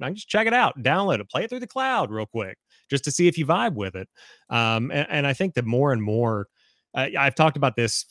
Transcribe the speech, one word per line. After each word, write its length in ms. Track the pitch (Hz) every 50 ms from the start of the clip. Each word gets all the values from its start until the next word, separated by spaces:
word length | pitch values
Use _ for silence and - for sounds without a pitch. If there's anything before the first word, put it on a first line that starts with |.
| 131
I 40 |
can 80 | 135 190
just 140 | 214 - -
check 180 | - 208 220
it 60 | 226 233
out, 300 | 247 226 - - 135 117
download 380 | 131 151 185 202 190 139 101
it, 100 | 101 -
play 140 | - 139 208
it 60 | 226
through 100 | 247 254
the 60 | 240
cloud 440 | - - 262 262 262 254 220 151 101
real 160 | 107 110 107
quick, 320 | - - 117 101 95 - - _ _ _ _ _ -
just 140 | 139 131 -
to 60 | 147
see 180 | - - 175 170
if 100 | - 165
you 80 | 147
vibe 280 | 135 170 202 233 233 151
with 220 | 104 98 95 -
it. 120 | 92 98 - _ _ - - - _ _ -
Um, 400 | 120 117 117 113 113 113 117 139
and, 160 | - 147 151 -
and 180 | - 147 143
I 60 | 139 135
think 220 | - 190 190 -
that 100 | 127 117
more 280 | 110 117 127 143 143 127
and 100 | 110 104
more, 460 | 107 107 117 120 113 110 104 98 - _ _ _ _ _ _ _ _ -
uh, 140 | 123 131 151 - -
I've 160 | 139 139 -
talked 220 | - 156 160 -
about 200 | 143 139 131 -
this 300 | - 117 110 - - - -